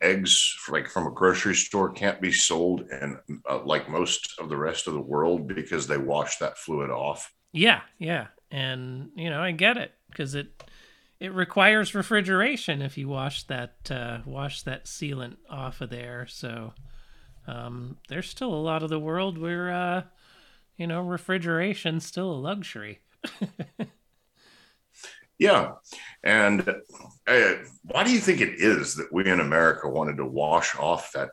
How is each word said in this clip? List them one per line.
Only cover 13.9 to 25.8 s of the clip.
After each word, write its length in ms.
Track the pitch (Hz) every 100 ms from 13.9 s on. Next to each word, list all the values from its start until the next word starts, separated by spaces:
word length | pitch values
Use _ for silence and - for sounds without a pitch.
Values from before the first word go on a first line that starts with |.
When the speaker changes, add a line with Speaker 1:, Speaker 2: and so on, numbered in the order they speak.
Speaker 2:
uh, 280 | 127 117 117 131
wash 340 | 131 143 -
that 200 | - 131
sealant 540 | - - 151 135 123 - -
off 320 | 143 131 -
of 80 | 120
there. 380 | 120 120 120 123
So, 480 | - 127 117 113 - - - - - - - -
um, 500 | 120 120 123 120 - -
there's 200 | 139 -
still 240 | - 254
a 80 | 156
lot 220 | 160 160
of 80 | 156
the 100 | 156
world 380 | 151 170 190 165
where, 340 | 165 175 180
uh, 300 | 180 180 180 180 _ _ _ _ _ _ -
you 100 | 170
know, 140 | 170
refrigeration's 1040 | 180 175 - 185 170 165 190 202 165 160
still 260 | - - 190
a 40 | 147
luxury. 640 | 147 202 170 110 104 104 _ _ - -
<laughs> 400 | 202 - 165 - 214 _ _ _ _ _ _ _ _ _ _ _ - - _ -
Speaker 1:
Yeah. 340 | 196 160 - -